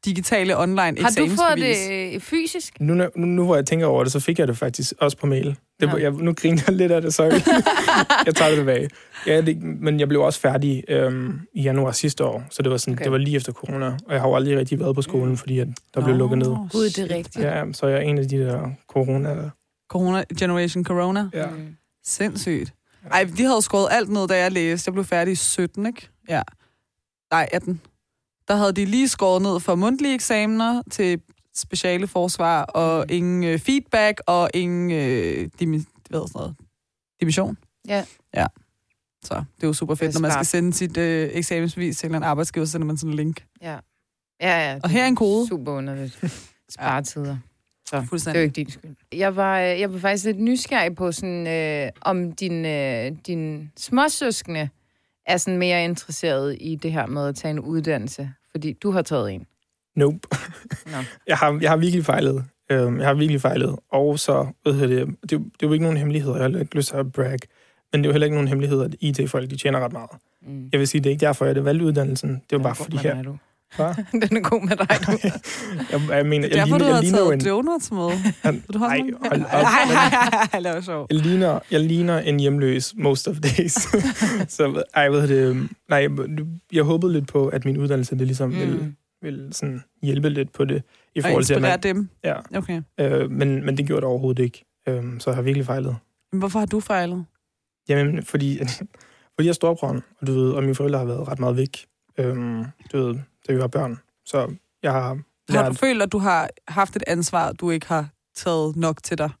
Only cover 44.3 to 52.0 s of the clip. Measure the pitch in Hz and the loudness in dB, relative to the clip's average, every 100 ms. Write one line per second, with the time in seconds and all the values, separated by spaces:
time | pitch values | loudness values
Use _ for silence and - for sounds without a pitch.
44.3 | _ 175 170 151 139 175 185 254 254 214 | _ 0 0 0 -2 0 2 4 2 2
45.3 | 208 233 180 127 143 135 135 135 - 175 | 2 0 -4 -6 -6 -6 -8 -10 -6 -8
46.3 | - - _ _ - 135 135 143 - 143 | -8 -18 _ _ -8 -4 -2 -4 -6 -6
47.3 | 135 123 _ _ _ - 143 123 170 160 | -8 -12 _ _ _ -8 -6 -4 -6 -2
48.3 | 160 160 143 147 - 160 139 _ 165 196 | 2 0 0 -8 -10 -18 -20 _ -2 -2
49.3 | 190 196 190 180 180 202 185 196 202 196 | 0 0 2 0 0 -2 -2 -2 0 -2
50.3 | 196 220 254 - 254 175 170 180 165 190 | 0 0 0 0 0 0 -2 -4 -4 -6
51.3 | 175 165 165 156 151 135 - | -6 -4 -2 -2 -4 -6 -6